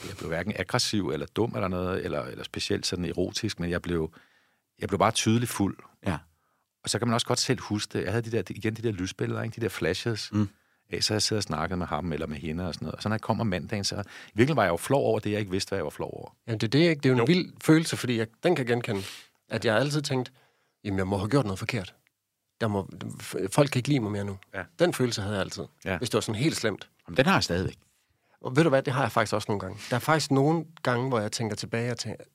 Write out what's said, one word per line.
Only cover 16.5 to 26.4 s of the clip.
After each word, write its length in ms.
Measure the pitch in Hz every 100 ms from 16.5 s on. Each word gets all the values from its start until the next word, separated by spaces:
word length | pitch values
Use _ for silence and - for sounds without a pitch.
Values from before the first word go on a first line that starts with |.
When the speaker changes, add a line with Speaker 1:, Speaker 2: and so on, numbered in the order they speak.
| 110
Speaker 3:
det 60 | 110
er 40 |
det, 80 | 135
ikke? 160 | 170 156
Det 60 | 139
er 40 |
jo 40 |
en 40 | 127
Speaker 2:
Jo. 60 |
Speaker 3:
vild 280 | 117 180 - -
følelse, 320 | - 156 165 -
fordi 200 | 127 117
jeg, 80 | 110 _
den 140 | 170 165
kan 100 | 120
jeg 80 |
genkende. 280 | 120 120 101 95 - - _ _
At 160 | 113
jeg 80 | 113
har 80 | 107
altid 220 | 139 147
tænkt, 300 | 143 131 123 - _ _ _ _
"Jamen, 140 | 107 98
jeg 80 | 95
må 100 | 98
have 120 | 104
gjort 140 | 139
noget 140 | 107 95
forkert. 360 | 110 117 90 - _ _ _ _ _ _
Der 80 | 113
må, 200 | 101 92 - - -
f-, 240 | - - 92
folk 180 | - 143
kan 80 | 127
ikke 100 | 123
lide 120 | 143
mig 120 | 107
mere 120 | 101
nu." 140 | 101 98 -
Speaker 1:
Ja. 80 | 98 87 -
Speaker 3:
Den 160 | 175
følelse 280 | - 127 113
havde 120 | 98
jeg 80 | 104
altid, 200 | 90 - 73 _
Speaker 1:
Ja. 140 | 92 90
Speaker 3:
hvis 120 | 123
det 40 |
var 60 | 117
sådan 200 | 95 107